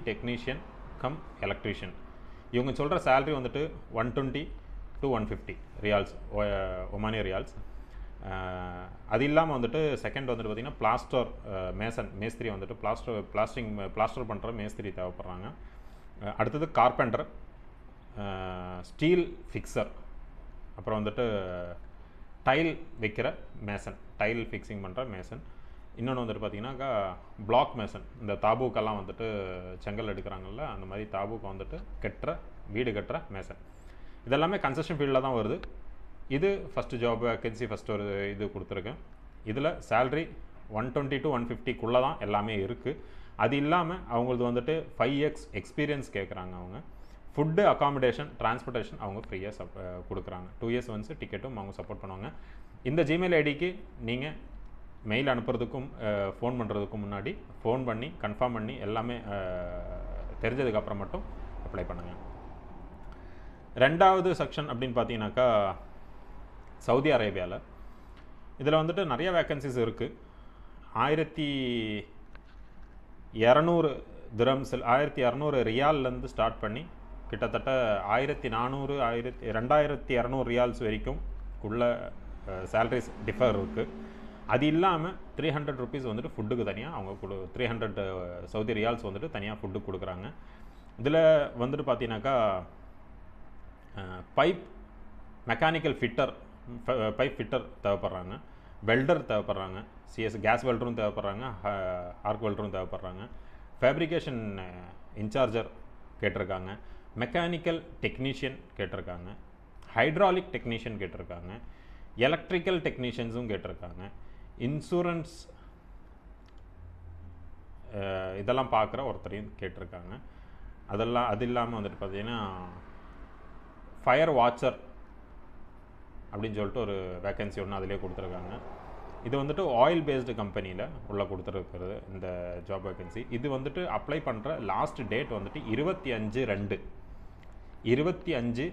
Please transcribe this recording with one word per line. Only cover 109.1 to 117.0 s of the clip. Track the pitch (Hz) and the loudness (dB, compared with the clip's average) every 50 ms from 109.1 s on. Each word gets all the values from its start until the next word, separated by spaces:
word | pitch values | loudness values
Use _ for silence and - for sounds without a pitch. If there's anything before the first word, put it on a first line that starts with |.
| 90 85 87 95 110 - - - - - - - - - - | -8 -8 -10 -10 -12 -14 -14 -18 -20 -20 -20 -20 -20 -18 -16
Hydraulic | - - 113 123 156 156 180 202 185 180 185 185 - | 0 4 4 4 6 6 6 6 8 6 4 2 -2
technician | - 120 - 120 117 110 - 117 107 | -4 -4 -2 -2 -2 -2 -2 -4 -4
கேட்டிருக்காங்க, | 95 95 87 - 92 87 92 87 87 87 92 82 82 - - - - - - - - - - - | -4 -4 -4 -6 -8 -8 -8 -10 -10 -10 -10 -10 -10 -12 -14 -14 -16 -16 -16 -16 -14 -14 -8 2
Electrical | 107 120 143 165 160 - - 190 175 165 185 185 165 | 4 6 6 6 4 0 0 0 0 2 2 2 2
டெக்னீஷியன்ஸும் | - 147 107 127 123 123 117 127 117 113 113 120 123 110 | 2 0 -2 -2 -2 -2 -2 -2 -4 -2 -2 -2 -2 -2
கேட்டிருக்காங்க, | 101 90 - 92 87 - 92 87 85 90 95 104 - - - - - - - - - - | -2 -2 -4 -6 -8 -8 -10 -10 -10 -10 -10 -10 -10 -12 -12 -14 -14 -14 -16 -14 -6 -2
Insurance, | 113 131 151 147 - - 180 175 175 175 170 165 156 - - - - - - - - - - - - - - - - - - - - - - - - - - - - - - - - - - - | -2 0 0 -2 0 0 2 2 2 2 0 -2 -4 -6 -10 -16 -16 -18 -18 -20 -20 -20 -20 -20 -18 -18 -18 -18 -18 -18 -20 -20 -18 -20 -18 -18 -20 -18 -18 -18 -18 -16 -16 -16 -16 -16 -16 -14